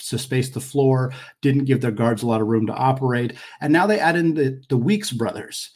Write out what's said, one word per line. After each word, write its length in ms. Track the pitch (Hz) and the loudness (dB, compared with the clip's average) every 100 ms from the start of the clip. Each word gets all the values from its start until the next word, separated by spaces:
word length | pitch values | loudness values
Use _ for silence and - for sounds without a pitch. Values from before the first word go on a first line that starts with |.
| - | -8
to 100 | 123 | -8
space 320 | - 131 131 | -2 -2 -2
the 100 | 117 | -6
floor, 520 | - 139 135 131 127 - - - | -4 2 4 2 0 -6 -18 -2
didn't 240 | 143 139 | 0 2
give 160 | 135 127 | 2 2
their 100 | 123 | 0
guards 320 | 104 117 107 | 0 0 0
a 40 | 117 | 0
lot 160 | 113 | 0
of 60 | 107 | 2
room 180 | 113 110 | 0 0
to 80 | |
operate. 600 | 117 131 131 131 120 120 - - - | 0 0 2 0 0 -4 -8 -18 -6
And 100 | 147 | 2
now 140 | 165 202 | 4 4
they 120 | 208 | 2
add 180 | 160 175 | 2 2
in 180 | 165 | 0
the, 280 | 156 135 131 - | 2 0 -2 -2
the 80 | 123 | 0
Weeks 340 | 139 208 - | 2 0 -2
brothers. 600 | 120 107 101 - - - | -4 -4 -4 -10 -12 -14